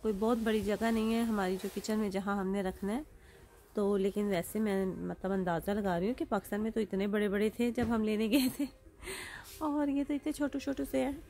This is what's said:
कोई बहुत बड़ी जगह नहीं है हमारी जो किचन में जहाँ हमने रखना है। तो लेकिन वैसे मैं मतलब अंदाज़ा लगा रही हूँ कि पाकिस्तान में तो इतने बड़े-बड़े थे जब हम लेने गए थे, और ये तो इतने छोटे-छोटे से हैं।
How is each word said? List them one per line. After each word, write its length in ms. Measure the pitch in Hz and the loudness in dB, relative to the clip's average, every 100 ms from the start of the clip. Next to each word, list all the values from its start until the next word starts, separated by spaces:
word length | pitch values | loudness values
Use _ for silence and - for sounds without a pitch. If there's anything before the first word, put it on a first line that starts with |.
कोई 100 | 220 | -2
बहुत 240 | 196 220 240 | 0 2 2
बड़ी 240 | 226 214 | 2 2
जगह 300 | 196 202 226 | 2 0 2
नहीं 220 | 226 220 | 2 2
है 100 | 226 | 2
हमारी 340 | 233 214 185 190 | 2 2 0 0
जो 120 | 196 | -4
किचन 300 | 202 190 214 | -6 -2 0
में 120 | 208 | 0
जहाँ 260 | 190 196 202 | -2 -2 0
हमने 240 | 190 196 | 0 0
रखना 320 | 185 185 196 | -2 -2 -2
है। 120 | 233 311 - - - - - - - | -2 -6 -16 -20 -20 -20 -20 -8 0
तो 220 | 202 202 | 2 4
लेकिन 320 | 196 202 208 | 2 0 0
वैसे 300 | 185 175 220 | 0 0 0
मैं 480 | 214 196 190 170 175 | 2 2 0 -2 -6
मतलब 240 | 175 190 | -4 -2
अंदाज़ा 420 | 196 180 165 196 | 0 2 0 0
लगा 240 | 208 202 170 | 0 0 0
रही 100 | 196 | 0
हूँ 80 | 262 | -2
कि 100 | 330 | -2
पाकिस्तान 360 | 208 - 208 | -2 -2 -2
में 100 | 220 | -2
तो 100 | 226 | -2
इतने 260 | 202 190 202 | 0 0 0
बड़े-बड़े 420 | 208 208 196 214 | 2 2 2 0
थे 220 | - 240 | 2 0
जब 180 | 226 233 | 2 0
हम 140 | 233 | 2
लेने 260 | 214 214 220 | 2 2 4
गए 220 | 269 254 - | 4 4 0
थे, 80 | 277 - - - - - - - - - | -6 -6 -20 -16 -12 -10 -12 -14 -16 -6
और 280 | 311 294 285 | -2 2 2
ये 140 | 277 | 0
तो 100 | 277 | 0
इतने 200 | 294 311 | -2 -2
छोटे-छोटे 520 | 294 294 277 277 269 277 | -2 -2 -2 -4 -4 -2
से 160 | 262 | 0
हैं। 220 | 262 285 | 0 -4